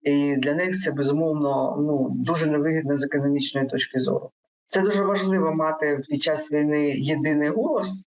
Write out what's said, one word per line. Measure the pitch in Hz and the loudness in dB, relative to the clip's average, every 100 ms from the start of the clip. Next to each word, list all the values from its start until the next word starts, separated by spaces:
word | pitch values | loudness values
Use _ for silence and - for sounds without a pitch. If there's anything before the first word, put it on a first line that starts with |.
І | 147 143 143 131 | 2 2 2 0
для | 143 | 0
них | 156 185 190 | 0 -2 -2
це, | 165 | -4
безумовно, | 143 139 147 160 151 143 135 131 143 | -2 0 2 0 0 0 0 -2 -2
ну, | 147 147 135 | 0 0 0
дуже | 127 127 165 160 | -2 -2 0 2
невигідно | 147 147 160 147 143 | 2 2 0 0 -2
з | |
економічної | 139 147 139 143 135 139 135 | 0 0 0 0 0 -2 -2
точки | 123 - 131 | -2 -2 -2
зору. | 127 - - _ _ _ _ | 0 -2 -6 _ _ _ _
Це | 190 | 0
дуже | 190 208 | 2 2
важливо | 196 196 190 190 160 | 2 0 2 2 2
мати | 156 156 156 151 139 135 | 2 0 0 0 -2 -2
під | 143 | -2
час | 160 151 151 | 0 -2 0
війни | 147 147 147 147 | 0 2 2 0
єдиний | 135 135 151 151 151 147 | 0 -2 0 0 2 0
голос | 147 330 269 190 190 - | 0 0 0 -2 -8 -14